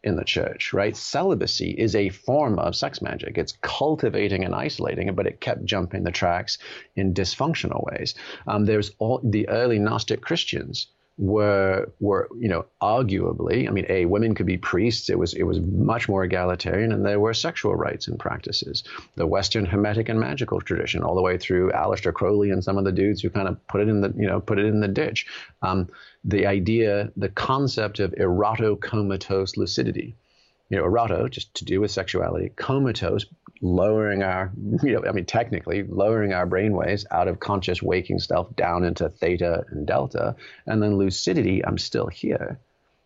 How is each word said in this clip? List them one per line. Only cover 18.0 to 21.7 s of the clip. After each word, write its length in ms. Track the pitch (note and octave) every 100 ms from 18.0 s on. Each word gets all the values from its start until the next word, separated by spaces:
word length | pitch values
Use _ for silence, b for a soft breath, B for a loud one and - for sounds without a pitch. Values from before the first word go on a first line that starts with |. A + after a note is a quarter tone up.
| -
and 100 | -
practices. 640 | - - - - - - - B B
The 100 | -
Western 400 | E2 F#2+ F#2+ A2+
Hermetic 440 | F#2+ G2 G#2 G#2 A2+
and 100 | A2+
magical 420 | A#2+ C3+ A#2+ F#2
tradition, 440 | - E2+ - F2+
all 100 | E2
the 80 | F#2
way 160 | F#2 F#2
through 320 | - F2+ F#2